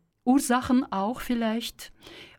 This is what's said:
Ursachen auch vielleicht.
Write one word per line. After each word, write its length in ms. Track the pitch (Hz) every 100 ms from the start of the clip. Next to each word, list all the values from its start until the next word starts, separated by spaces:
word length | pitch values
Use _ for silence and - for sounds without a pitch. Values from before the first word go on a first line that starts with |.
| _ _
Ursachen 680 | - 269 - 247 247 254 277
auch 300 | 190 202 247
vielleicht. 720 | - 233 226 226 226 - - - - - -